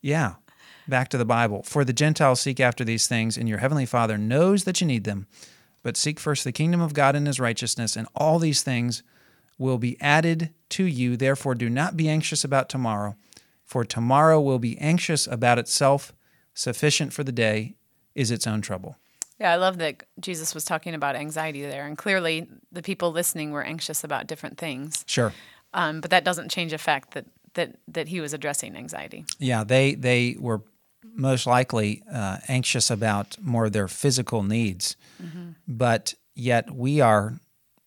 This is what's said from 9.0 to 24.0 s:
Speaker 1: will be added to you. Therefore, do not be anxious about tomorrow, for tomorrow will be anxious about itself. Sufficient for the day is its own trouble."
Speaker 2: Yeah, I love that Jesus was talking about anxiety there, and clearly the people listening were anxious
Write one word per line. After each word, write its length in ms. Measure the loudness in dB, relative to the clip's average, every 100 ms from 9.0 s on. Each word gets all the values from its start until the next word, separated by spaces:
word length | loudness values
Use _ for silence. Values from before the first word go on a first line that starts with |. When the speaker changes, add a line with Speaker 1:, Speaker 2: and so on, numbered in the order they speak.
| -10 _ _ _ _ _
Speaker 1:
will 200 | -2 0
be 220 | -2 -2
added 500 | 2 4 4 0 -2 _ _
to 140 | 0
you. 320 | 0 2 0 2
Therefore, 400 | 2 0 -2 -2
do 120 | 0
not 280 | 0 -2 0
be 120 | 2
anxious 360 | 2 0 -2
about 240 | 0 0 0
tomorrow, 480 | -2 -2 -2 -4 -8 _ -20 _ _
for 200 | _ -4
tomorrow 560 | -4 -2 2 6 8 6
will 200 | 4 2
be 180 | 0 -2
anxious 480 | 2 2 2 -2 -2
about 320 | 2 4 4
itself. 540 | 2 2 4 2 -2 -20 _ _ _
Sufficient 580 | -8 -6 0 2 2 -2
for 120 | -4
the 80 | -4
day 420 | 2 2 2 -4 -12 _ _ _
is 160 | -2 -2
its 160 | 0 -2
own 140 | -4
trouble." 360 | -4 -8 -8 -16 _ _ -14 _
Speaker 2:
Yeah, 120 | 2
I 40 | 4
love 220 | 2 0
that 260 | -4 -4 -16 -14
Jesus 340 | -10 -6 -6
was 100 | -6
talking 300 | -4 -4 -4
about 220 | -4 -2 -2
anxiety 460 | -6 -6 -6 -6
there, 220 | -8 -8 -10
and 120 | -8
clearly 480 | -2 0 0 -4 -6 -18 _
the 120 | -14
people 280 | -8 -2 -2
listening 400 | 0 -2 -4 -6
were 140 | -6
anxious 400 | -8 -8 -8 -8